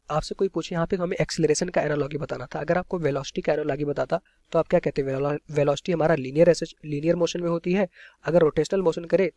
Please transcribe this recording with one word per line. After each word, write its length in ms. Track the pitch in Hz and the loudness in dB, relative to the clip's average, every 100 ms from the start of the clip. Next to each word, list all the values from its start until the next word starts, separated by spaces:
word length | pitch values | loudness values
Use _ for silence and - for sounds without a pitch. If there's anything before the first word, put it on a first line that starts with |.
| - | -6
आपसे 240 | 147 - - | -4 -4 -2
कोई 120 | 196 | -2
पूछे 280 | 170 - 170 | -2 -4 -2
यहाँ 120 | 165 | -2
पे 100 | 190 | -2
तो 60 | |
हमें 140 | 175 185 | -2 -2
एक्सेलरेशन 480 | 151 - 156 151 180 | -2 2 2 2 0
का 120 | 175 | 0
एनालॉजी 360 | 151 147 139 147 | 0 0 -2 -6
बताना 300 | 143 127 123 156 | -6 -8 -8 -6
था। 40 | |
अगर 180 | 151 170 | -2 -2
आपको 220 | 180 185 | -2 -2
वेलोसिटी 420 | 147 143 143 - | -2 -2 -4 -6
का 120 | 175 | -2
एनालॉजी 320 | 151 151 139 147 | 0 0 -2 -2
बताता 340 | 143 131 170 - _ _ | -2 -2 -2 -6 _ _
तो 80 | 165 | -2
आप 80 | 156 | 2
क्या 120 | 175 | 2
कहते? 220 | 156 143 | 2 -2
वेलो-, 380 | 135 135 143 147 - | -2 -2 -2 -4 -4
वेलोसिटी 400 | 147 143 143 - | -2 0 0 -2
हमारा 240 | 165 151 160 | 0 2 2
लीनियर 340 | 131 143 175 | 0 4 6
ऐसे 160 | 160 165 - 151 | 4 0 -10 -8
लीनियर 300 | 147 160 170 | -2 0 2
मोशन 260 | 165 175 | 0 -2
में 80 | 170 | -4
होती 240 | 170 175 | -2 0
है, 140 | 185 190 - - _ | 0 0 -4 -20 _
अगर 180 | - 170 | 0 4
रोटेशनल 400 | 156 156 151 196 | 4 2 0 0
मोशन 240 | 180 160 170 | 0 0 0
करे 260 | 175 180 | 0 0